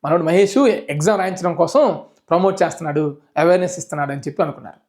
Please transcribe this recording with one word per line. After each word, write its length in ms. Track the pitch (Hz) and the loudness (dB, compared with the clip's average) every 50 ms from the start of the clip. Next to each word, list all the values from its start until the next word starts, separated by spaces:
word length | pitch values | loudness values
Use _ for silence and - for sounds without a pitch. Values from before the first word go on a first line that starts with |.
| - | 0
మనోడు 220 | 147 156 175 165 156 | 0 0 2 2 2
మహేష్ 280 | 170 185 202 196 196 269 285 247 202 170 - - 143 | 4 4 2 4 4 2 4 4 2 0 -4 -6 -4
ఎగ్జామ్ 220 | 147 151 190 214 196 | -2 0 0 2 0
రాయించడం 340 | 185 190 185 185 180 180 165 - | 0 -4 -4 -4 -4 -4 0 0
కోసం 240 | 170 160 - 277 302 240 165 - - - _ _ _ _ | -2 2 2 2 2 2 0 -4 -8 -18 _ _ _ _
ప్రమోట్ 260 | 165 175 185 196 190 190 185 | 0 2 2 2 2 2 -2
చేస్తున్నాడు, 420 | 160 156 - 170 156 143 151 151 147 143 143 _ _ _ 147 151 | -2 -2 -6 -8 -4 -2 -2 -2 -2 -4 -8 _ _ _ 0 2
అవేర్‌నెస్ 340 | 170 180 180 180 175 - 160 147 | 4 4 2 2 -2 -6 -8 -10
ఇస్తున్నాడు 300 | - - 151 143 139 139 | -10 -6 -6 -4 -6 -6
అని 100 | 139 113 123 | -8 -8 -10
చెప్పి 160 | 139 - 175 151 | -4 -4 -4 -4
అనుకున్నారు. 320 | 139 - - 87 - _ _ | -4 -12 -16 -20 -20 _ _